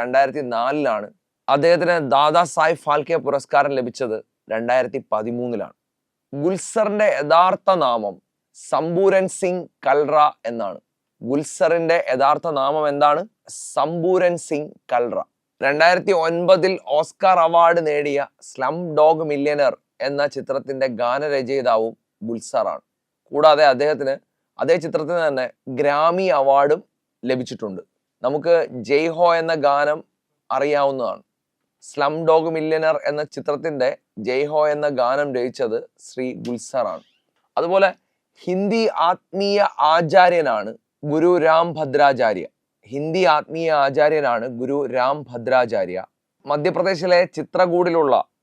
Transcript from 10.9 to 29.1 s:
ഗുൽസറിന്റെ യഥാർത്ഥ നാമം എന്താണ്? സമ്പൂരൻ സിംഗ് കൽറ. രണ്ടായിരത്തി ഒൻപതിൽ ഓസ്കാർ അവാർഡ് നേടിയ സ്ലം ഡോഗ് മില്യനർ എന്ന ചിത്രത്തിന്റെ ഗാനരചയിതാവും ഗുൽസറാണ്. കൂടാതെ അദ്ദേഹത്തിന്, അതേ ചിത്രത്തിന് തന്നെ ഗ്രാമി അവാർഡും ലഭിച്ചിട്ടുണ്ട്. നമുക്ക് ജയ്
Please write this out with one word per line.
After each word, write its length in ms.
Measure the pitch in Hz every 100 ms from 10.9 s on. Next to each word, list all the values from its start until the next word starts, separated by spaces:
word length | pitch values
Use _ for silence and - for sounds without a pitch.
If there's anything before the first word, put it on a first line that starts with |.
| _ _ _ 110
ഗുൽസറിന്റെ 680 | 143 147 - 165 170 165 170 -
യഥാർത്ഥ 340 | 127 139 147 170 147
നാമം 280 | 135 156 151
എന്താണ്? 320 | 143 147 151 208 _ - - -
സമ്പൂരൻ 600 | - 147 170 170 185 180 170 -
സിംഗ് 260 | 147 151 - -
കൽറ. 280 | 120 120 98 - _ _ _
രണ്ടായിരത്തി 500 | 135 147 165 180 180 180
ഒൻപതിൽ 500 | 160 170 180 190 175 185 - 147
ഓസ്കാർ 420 | - - 196 180 165
അവാർഡ് 420 | 170 170 170 156
നേടിയ 380 | 147 147 139 139 _ -
സ്ലം 480 | - 131 165 175 151
ഡോഗ് 300 | 156 160 160
മില്യനർ 480 | 143 143 147 135 - _ _ 131
എന്ന 180 | 143 143 139
ചിത്രത്തിന്റെ 540 | - 135 123 135 135 113
ഗാനരചയിതാവും 920 | 120 135 151 143 123 139 123 110 113 - _ _ 110
ഗുൽസറാണ്. 540 | 113 - 123 98 76 - _ _ _ _
കൂടാതെ 360 | 143 156 147 147
അദ്ദേഹത്തിന്, 420 | 127 147 151 135 139 _ _ _ -
അതേ 180 | 131 170 156
ചിത്രത്തിന് 360 | 156 151 175 160
തന്നെ 200 | 135 123 - - 127
ഗ്രാമി 480 | 143 143 156 180 190 147
അവാർഡും 420 | 135 139 143 165 - _ _ _ 120
ലഭിച്ചിട്ടുണ്ട്. 520 | 127 123 117 107 92 - _ _ _
നമുക്ക് 320 | 123 143 156 170 147 123 107
ജയ് 240 | 143 165